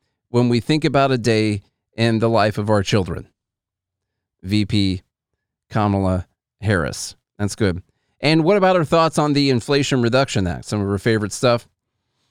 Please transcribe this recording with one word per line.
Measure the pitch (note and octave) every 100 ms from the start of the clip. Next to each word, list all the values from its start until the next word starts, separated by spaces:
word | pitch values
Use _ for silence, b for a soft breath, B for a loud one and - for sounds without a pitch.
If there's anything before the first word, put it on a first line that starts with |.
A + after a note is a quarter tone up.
| _ _ _
when | A#2+ B2
we | A#2+
think | - D#3 D3+
about | C3+ C#3
a | B2+
day | A#2 A2 A2 G2+ - _ _ -
in | A#2 A2+
the | A2+
life | A2 G#2+ G#2+
of | G#2
our | G#2
children. | F#2+ G#2+ E2 D#2+ - _ _ _ _ _ _ _ _ _ _ _
V | F2+ G#2+ G2+
P | G#2+ G2 F#2 - _ _ _ _ _ -
Kamala | A#2 G#2 G2 F#2+ F#2 - _ _ _
Harris. | G2+ F#2+ C2+ - - - _ -
That's | G#2 -
good. | G2+ F2 - _ _ _
And | C#3+ D#3+
what | D#3+ G3+
about | F#3 F#3
her | D3+
thoughts | E3 D#3+ -
on | D3
the | C#3+ C#3
Inflation | B2 - C#3+ C3+ C3+
Reduction | A#2 B2+ C3+ G#2+ F#2
Act? | C2 -
Some | G#2+
of | G2
her | G2+
favorite | A#2+ A2 G#2
stuff. | - B2+ A#2+ - _ _ _ _ _ _